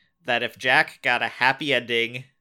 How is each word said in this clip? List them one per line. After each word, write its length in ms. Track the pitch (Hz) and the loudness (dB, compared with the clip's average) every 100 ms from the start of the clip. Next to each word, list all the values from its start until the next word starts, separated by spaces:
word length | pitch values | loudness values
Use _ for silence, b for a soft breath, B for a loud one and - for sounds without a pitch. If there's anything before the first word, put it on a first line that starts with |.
| _ _ | _ _
that 200 | - 120 | -4 -2
if 120 | 120 - | -4 -4
Jack 440 | 131 143 156 - | 2 2 2 -2
got 200 | 135 120 | -2 -2
a 40 | 113 | -2
happy 460 | - 127 131 151 | 0 0 2 0
ending, 500 | 123 117 117 117 127 131 _ | -2 0 -2 -2 -6 -16 _